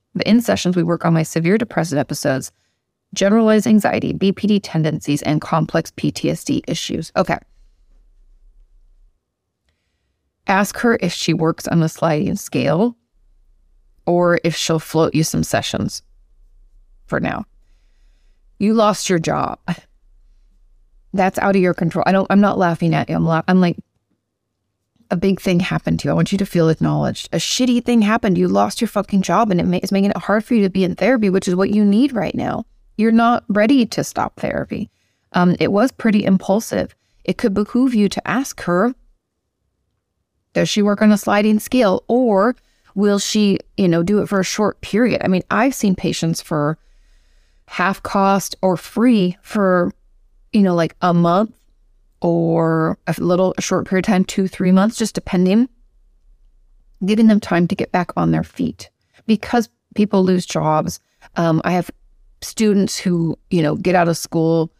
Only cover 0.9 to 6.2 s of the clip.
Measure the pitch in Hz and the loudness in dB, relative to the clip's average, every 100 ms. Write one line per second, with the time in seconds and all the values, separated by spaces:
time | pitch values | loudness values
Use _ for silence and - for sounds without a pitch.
0.9 | 170 175 165 156 165 165 220 233 - 165 | -2 0 0 0 -2 0 0 -2 -4 -2
1.9 | 139 151 147 147 131 - - _ _ _ | -2 -4 -4 -2 -4 -6 -18 _ _ _
2.9 | _ _ - 196 226 220 214 233 214 - | _ _ -2 2 4 4 4 4 2 2
3.9 | - - - 190 185 208 202 - 165 156 | -2 -4 -2 -2 0 0 0 -2 -2 -2
4.9 | 156 - 147 - 151 - 165 156 165 - | -4 -4 -4 -2 -4 -2 -2 0 -2 -4
5.9 | - 151 - | -6 -6 -2